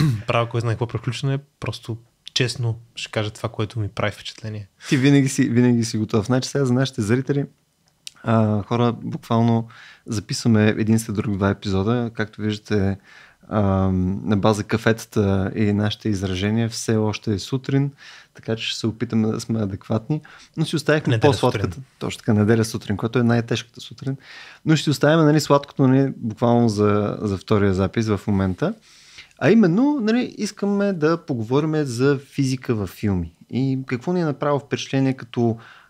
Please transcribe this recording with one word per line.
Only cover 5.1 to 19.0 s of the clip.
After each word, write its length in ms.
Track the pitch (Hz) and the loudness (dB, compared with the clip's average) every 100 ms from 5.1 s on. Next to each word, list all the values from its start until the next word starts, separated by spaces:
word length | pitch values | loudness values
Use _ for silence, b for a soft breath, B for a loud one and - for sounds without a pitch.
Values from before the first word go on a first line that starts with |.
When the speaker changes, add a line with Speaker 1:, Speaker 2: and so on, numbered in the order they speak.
| 143 135 | 6 4
Speaker 2:
си, 140 | - | 2
винаги 400 | 127 117 123 120 | 2 4 4 4
си 140 | 113 110 | 0 -2
готов. 280 | 107 113 104 | 0 0 2
Значи 240 | 127 123 | 0 0
сега 160 | 143 135 | -2 0
за 80 | |
нашите 280 | 123 135 - | 2 0 -2
зрители – 440 | 101 123 135 143 139 _ _ _ _ _ - - | 0 0 0 -4 -4 _ _ _ _ _ -20 -8
а, 400 | 117 113 110 107 | 0 2 2 0
хора, 300 | 98 120 120 | -2 0 0
буквално 720 | 113 - 117 - 113 117 117 113 B B B - | -2 -6 -10 -2 2 4 2 -2 B B B -8
записваме 600 | 110 - 139 120 107 107 | -8 -6 -4 2 4 4
един 300 | 104 107 113 | 2 2 0
след 160 | 113 104 | 0 -4
друг 200 | 107 98 | -4 0
два 140 | 98 | 0
епизода. 600 | 95 107 95 98 123 117 | 0 -2 -2 0 -2 -4
Както 280 | 113 107 - | -6 -10 -6
виждате, 560 | 107 104 - 107 98 98 B B B B - | -6 -6 -4 -2 0 -4 B B B B -6
ам, 720 | 110 101 95 95 92 92 98 | -2 0 2 2 0 -2 -2
на 140 | 87 104 | -2 0
база 260 | 101 104 | 2 0
кафетата 880 | 104 107 - 113 - - 101 98 98 - | 0 -2 0 -2 -2 0 0 0 -2 -2
и 180 | 107 | 0
нашите 360 | 101 104 - 110 | 0 -2 -2 -4
изражения, 600 | 98 95 92 101 110 113 | -2 -2 -2 -2 0 -2
все 260 | 117 - 110 | -4 -2 0
още 380 | 107 101 - | 0 -2 -4
е 60 | 98 | -4
сутрин, 520 | - 135 131 135 143 139 B B B | -4 -6 -2 0 0 -4 B B B
така 220 | - - 113 | -14 -8 -6
че 120 | - | -6
ще 120 | - | -4
се 80 | 113 | -4
опитаме 400 | 110 | -4